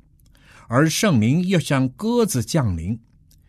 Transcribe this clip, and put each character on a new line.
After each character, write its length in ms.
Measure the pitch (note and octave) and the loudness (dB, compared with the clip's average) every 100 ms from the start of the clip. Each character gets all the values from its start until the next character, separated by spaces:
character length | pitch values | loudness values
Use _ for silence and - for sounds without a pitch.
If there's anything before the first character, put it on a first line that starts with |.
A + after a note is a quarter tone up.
| _ _ _ _ _ - - | _ _ _ _ _ -20 -4
而 160 | - D#3+ | 0 2
圣 320 | - A3 C3 | 2 2 2
灵 260 | G#2+ D#3 F3+ | 2 2 0
又 100 | F#3 | 0
像 300 | D3+ C#3 C3 | 0 0 0
鸽 340 | - A3 A#3+ | -2 -2 0
子 200 | A3 C3 | 0 -2
降 320 | G#2 E3 A#2 E2+ | -2 -2 -2 -4
临。 220 | E2+ A#2+ - _ _ _ | -6 -8 -10 _ _ _